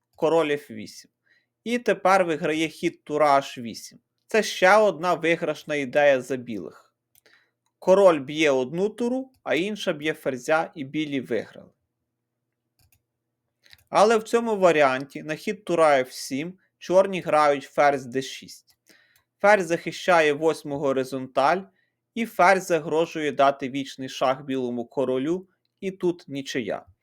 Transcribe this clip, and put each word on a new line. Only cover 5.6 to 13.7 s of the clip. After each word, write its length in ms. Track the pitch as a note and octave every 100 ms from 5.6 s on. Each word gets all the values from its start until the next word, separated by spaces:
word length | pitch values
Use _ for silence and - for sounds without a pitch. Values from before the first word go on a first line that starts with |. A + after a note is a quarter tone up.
| -
ідея 460 | D3 C3+ D3 D3 C3+
за 160 | B2 C3
білих. 500 | A#2+ G#2 D2 - _ _ _ _ _ _ _ _ _ _
Король 420 | - F#3+ F#3+ D#3
б'є 300 | C3 D3+ D#3
одну 380 | C3 B2+ E3 G3+
туру, 440 | G#3+ A#3+ C4 C4 _
а 120 | -
інша 380 | C#3 G3 G#3 -
б'є 220 | D#3 D3+
ферзя, 580 | D3+ D3+ B2+ C3 D#3 E3
і 100 | E3
білі 360 | C#3 D3+ D3+ C#3
виграли. 500 | A#2 A2+ - - - _ _ _ _ _ _ _ _ _ _ _ _ _ _ _ _ _ _ _ _